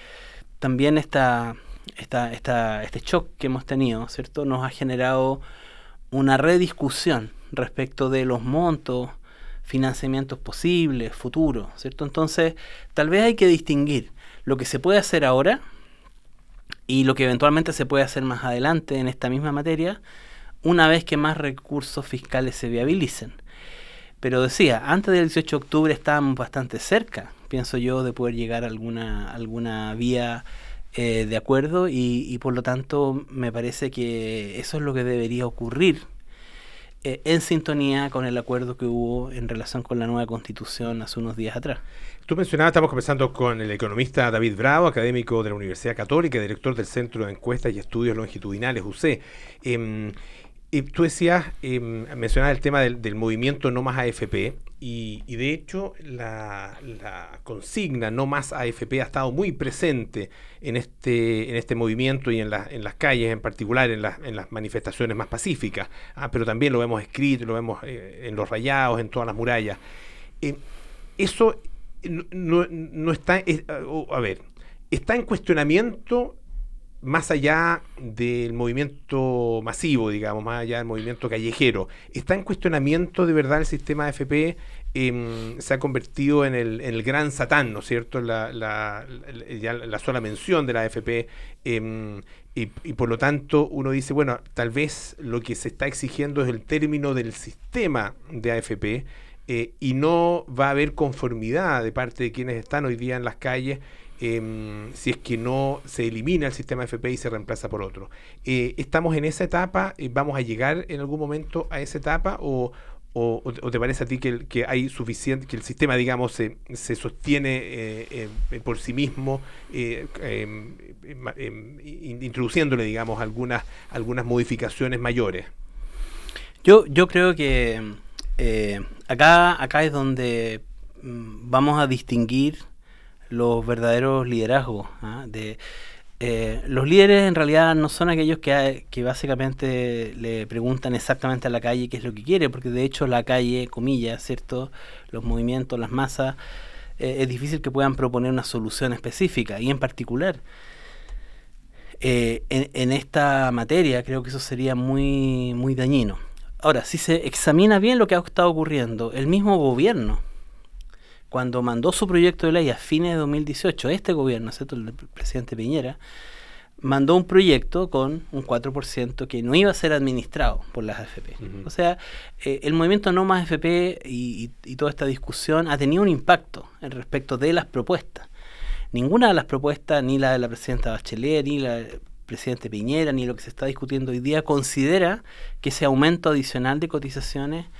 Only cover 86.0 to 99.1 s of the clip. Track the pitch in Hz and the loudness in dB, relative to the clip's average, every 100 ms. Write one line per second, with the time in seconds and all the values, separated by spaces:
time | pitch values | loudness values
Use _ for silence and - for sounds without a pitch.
86 | - - 143 147 139 123 117 113 131 113 | -4 0 4 4 4 2 0 -2 -4 -2
87 | 110 143 151 139 139 147 127 104 - 120 | 0 0 0 -2 2 2 2 -4 -2 -2
88 | 113 135 117 113 113 120 110 107 107 104 | -2 -4 -2 -2 -4 -6 -4 -4 -4 -6
89 | 120 123 139 120 - 113 113 120 117 104 | -12 -16 -16 -16 -12 -6 -4 -4 -6 -4
90 | - 127 107 107 - 175 135 117 113 117 | -2 -2 -4 -6 0 2 2 0 0 -2
91 | 110 117 113 - - - 135 117 110 110 | -2 -2 -4 -10 -16 -10 -4 -2 -2 -6
92 | 107 101 - - - - 110 - 170 127 | -8 -12 -16 -20 -10 -6 -6 -8 -10 -2
93 | 120 117 139 147 143 151 147 139 135 135 | 0 2 2 2 2 4 4 0 -2 -2
94 | 135 143 139 120 - - 117 123 151 - | 0 0 0 -2 -6 -4 -2 0 -2 -4
95 | - - 139 120 117 139 127 - 139 - | -14 -12 -6 -4 -4 -6 -8 -4 -4 -4
96 | 131 - 143 143 127 113 - 151 151 147 | -6 -4 -2 0 0 -2 -2 0 2 0
97 | 143 131 113 - - - - 254 196 127 | 0 -2 -4 -8 -14 -14 -8 -2 0 0
98 | 101 - - 120 117 117 - 104 104 120 | -2 -8 -12 -6 -2 -2 -2 -4 -4 -4
99 | 131 | -6